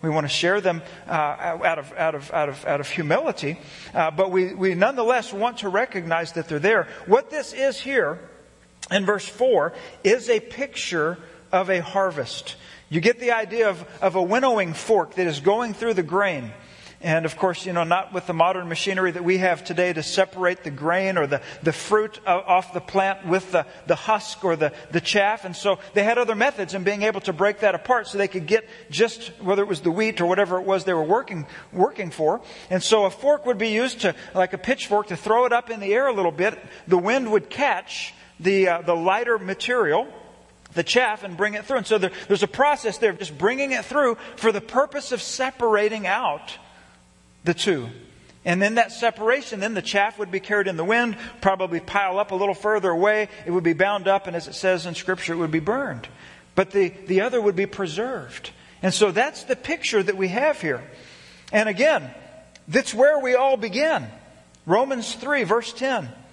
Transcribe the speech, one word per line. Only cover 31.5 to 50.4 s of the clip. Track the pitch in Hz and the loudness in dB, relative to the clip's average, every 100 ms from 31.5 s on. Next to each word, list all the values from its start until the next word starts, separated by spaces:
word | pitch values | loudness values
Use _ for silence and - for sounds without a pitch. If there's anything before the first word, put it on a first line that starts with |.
| - - | -14 -12
working | - 254 285 180 | 2 2 2 -10
for. | - 156 220 - - - | 0 0 0 -4 -20 -2
And | 185 | -2
so | - 220 196 | 4 4 4
a | |
fork | - 277 294 247 | 2 2 2 2
would | 214 | 0
be | 220 | 0
used | 214 254 - | 0 0 0
to, | 196 156 - | -2 -2 -4
like | 185 185 | 0 0
a | 190 | 0
pitchfork, | - 262 - 208 202 | -2 -2 0 0 0
to | 175 | -8
throw | 214 226 247 | 2 4 4
it | |
up | 233 240 | 2 0
in | 226 | -8
the | 196 | 0
air | 220 277 | 2 2
a | |
little | 214 175 | 2 0
bit. | 156 196 - - - - | 2 -2 -2 -16 -18 0
The | 180 | 2
wind | 180 262 233 | 4 0 2
would | 208 - | 0 0
catch | - 277 185 - - - - - _ | -2 0 0 -4 -12 -12 -14 -20 _
the, | 170 196 185 | 2 4 4
uh, | 170 | 2
the | 170 | 2
lighter | 170 170 202 240 226 | 2 2 2 2 -2
material, | 185 190 - 247 175 160 277 - - - - _ - | -2 -6 -2 0 2 2 0 -12 -20 -20 -20 _ -8
the | 170 | -6
chaff, | 165 240 247 214 | 2 2 2 -2
and | 202 170 | -8 -4
bring | 208 | -2
it | 208 | -2
through. | 208 262 | -2 -2
And | 196 | 2
so | 214 | 2
there, | 185 - - | 2 -4 -2
there's | 196 | 0
a | 202 | 0
process | - 285 285 220 196 | 2 2 2 -2 0
there | 220 | 0
of | 175 | 0
just | 180 143 | -10 0
bringing | 190 262 277 | 0 0 -2
it | 254 208 | -2 -2
through | 285 269 190 - - | 2 2 0 -8 -2
for | 220 | 0
the | 208 | 0
purpose | 220 247 294 285 - | -2 0 0 -2 -6
of | 240 | -6
separating | - - 262 - 240 208 208 220 190 | -6 -4 -4 0 2 4 2 -2 -2
out | 208 226 147 - - - - - _ _ _ _ _ 160 | -2 -2 -4 -10 -18 -20 -20 -20 _ _ _ _ _ -2
the | |
two. | 170 - 156 117 120 - - - - | 0 0 0 -2 -12 -20 -20 -20 -10
And | - 175 | -2 0
then | 202 226 | 2 2
that | 226 | 0
separation, | - 233 220 220 269 - 208 | 2 -2 0 0 0 -2 -6
then | 202 | -4
the | 208 | -4
chaff | - 202 208 220 | -2 0 0 -2
would | 196 | -6
be | 185 | -6